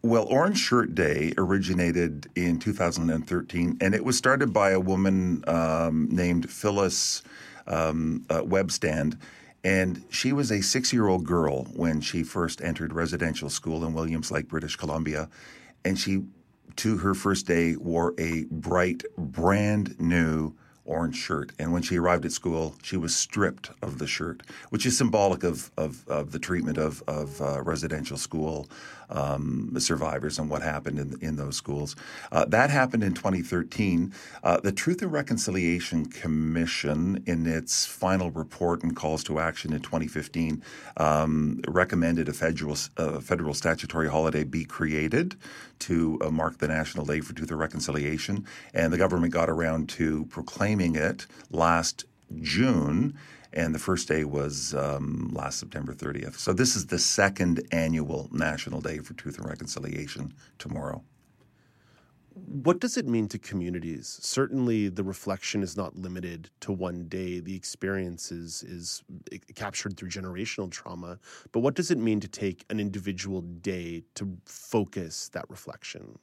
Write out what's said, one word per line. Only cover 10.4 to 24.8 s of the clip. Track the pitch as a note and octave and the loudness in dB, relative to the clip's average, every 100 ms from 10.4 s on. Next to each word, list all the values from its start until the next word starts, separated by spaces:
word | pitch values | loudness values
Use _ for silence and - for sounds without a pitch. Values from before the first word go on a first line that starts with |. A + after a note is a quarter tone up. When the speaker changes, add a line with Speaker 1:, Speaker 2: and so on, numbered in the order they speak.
| B2+ | 2
Speaker 1:
a | G#2 | 2
six-year-old | F#2+ C3+ B2+ B2 G#2 F#2 E2 | 2 2 2 4 4 4 4
girl | F2 D2+ C2+ B1+ | 4 4 2 -4
when | - E2 D#2 | 0 2 2
she | D2 E2+ | 0 -2
first | D#2+ F#2+ E2+ - | -2 0 -2 -2
entered | E2 D2+ D#2+ | -4 -2 -4
residential | E2 E2 D#2+ E2 - D#2 | -2 -2 0 0 -2 -4
school | - - D#2+ | -4 -2 -2
in | D#2+ | 0
Williams | D#2+ D#2+ D#2+ D2+ | 0 0 -2 -2
Lake, | D#2 D2+ | -2 -2
British | D#2+ D#2 - | -4 -4 -6
Columbia, | D2+ D#2 D#2 D2+ D2+ - - - - - | -4 -2 -2 -2 -4 -10 -20 -20 -20 -6
and | F#2 F#2+ | -2 0
she, | - G2 G2 - _ _ - - | 0 0 -2 -14 _ _ -16 -2
to | A2 G#2 | 0 2
her | F#2+ F#2+ | 2 2
first | G2 F#2 - | 2 0 2
day, | E2+ E2+ E2 | 2 4 0
wore | E2+ E2 F2 - | 0 2 2 0
a | E2 E2 D#2 | -2 -2 -4
bright, | D#2+ D#2 F2+ F#2 F2 - - | -6 0 2 2 0 -8 -8
brand | D#2 - F2 G2+ G#2 G#2 G2 - | -8 2 4 4 4 2 0 0
new | E2+ F2 E2 D#2 D#2 - - _ - | 2 4 4 2 -2 -6 -20 _ -6
orange | D#2 E2 - | -2 -2 -4
shirt. | - D2+ C#2+ - | -4 -4 -4 -6
And | D#2+ | 0
when | F2 | 0
she | E2+ F2+ | 2 2
arrived | E2+ F2 D#2+ | 4 4 2
at | |
school, | - F2 E2 D#2+ - | -2 -2 0 -2 -6
she | - F#2+ | -6 -2
was | E2 - | 0 0
stripped | - - F#2+ - - - | 0 2 2 0 -14 -8
of | - C2+ | -8 -4
the | - | -4
shirt, | - F2 - - - - | -2 -4 -6 -12 -18 -6
which | A2 | 0